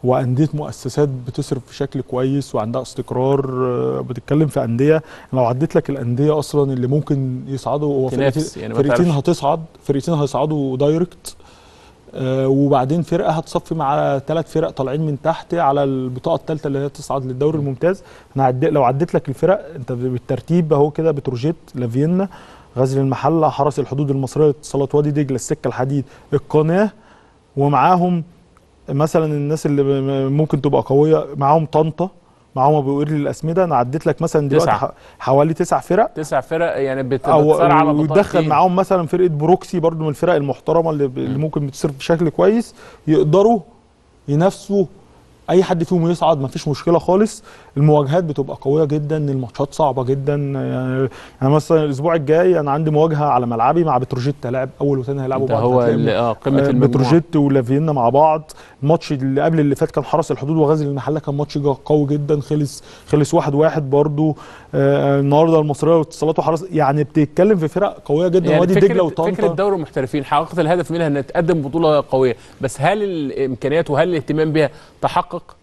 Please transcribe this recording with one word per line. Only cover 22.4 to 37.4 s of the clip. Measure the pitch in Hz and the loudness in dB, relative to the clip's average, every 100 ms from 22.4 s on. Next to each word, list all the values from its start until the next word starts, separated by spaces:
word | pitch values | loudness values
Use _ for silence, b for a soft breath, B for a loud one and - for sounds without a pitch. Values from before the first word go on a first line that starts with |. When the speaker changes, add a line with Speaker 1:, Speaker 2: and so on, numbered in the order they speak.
| B B B - | B B B -2
Speaker 1:
غزل | 135 135 | 0 2
المحله، | 135 131 139 165 156 | 0 0 0 2 0
حرس | 127 139 139 | 0 -2 -2
الحدود | 127 135 143 | -4 -4 -2
المصريه، | 135 131 - 151 | -2 -4 2 2
اتصالات | 143 - 143 135 147 | 0 -6 -4 0 0
وادي | 147 | 0
دجله، | 147 139 127 | -2 -2 -4
السكه | - 151 131 | -4 -6 -4
الحديد، | 117 131 143 127 B B | -4 -2 -2 -4 B B
القناه، | 143 - 151 156 175 208 - b b b b _ - | -4 0 0 2 2 0 -4 b b b b _ -2
ومعاهم | 143 143 151 180 180 175 156 _ _ _ _ _ - | 0 4 4 4 2 -2 -6 _ _ _ _ _ -6
مثلًا | 139 156 170 160 | -2 0 0 0
الناس | 147 143 156 156 | -2 -2 -2 -2
اللي | 143 | 0
م-، | 139 139 135 135 135 | 0 0 -2 -2 0
م-، | 143 | 0
ممكن | 156 147 | 0 0
تبقى | 143 139 | 0 0
قويه، | 113 135 156 156 139 143 | 2 2 4 2 0 -2
معاهم | 139 160 151 | 2 2 2
طنطا، | 151 160 - 185 - b b b 135 | 0 0 -2 -6 -8 b b b 0
معاهم | 135 151 | 2 2
ابو | 135 139 | 0 -2
قير | 151 | -2
للاسمده. | 151 143 131 156 165 | -2 -4 -6 -4 0
انا | 180 135 | 0 0
عديت | 123 151 165 | 0 -2 -2
لك | 143 | -2
مثلًا | 160 156 143 | 0 0 2
دلوقتي | 147 165 | 2 2
Speaker 2:
تسعة. | 104 135 | 0 -2
Speaker 1:
ح-، | - B B | -8 B B
حوالي | - 135 156 | 0 2 2
تسع | 151 175 151 | 0 0 -2
فرق. | - 185 233 - | 0 0 0 -2
Speaker 2:
تسع | 156 143 | -4 -4
فرق | - 160 170 131 | -2 -2 -2 -2
يعني | 139 131 | -2 -4
بت-، | 131 127 - | -2 -4 2
Speaker 1:
أو | 156 | 2